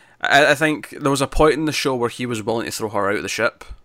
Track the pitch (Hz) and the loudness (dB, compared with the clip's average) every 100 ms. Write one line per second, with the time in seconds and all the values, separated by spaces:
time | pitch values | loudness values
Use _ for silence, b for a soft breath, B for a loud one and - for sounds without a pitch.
0 | b b - 139 143 135 156 147 - - | b b 2 4 6 4 0 -2 -8 -4
1 | 143 139 135 - 156 131 156 135 143 127 | -2 0 0 4 4 4 -2 -2 -2 0
2 | 117 - 123 113 104 117 85 - 110 104 | -2 -4 -6 -4 -4 -4 -4 -6 -4 -2
3 | 98 101 90 - 110 - - - | 0 -2 -4 -2 -2 -4 -16 -18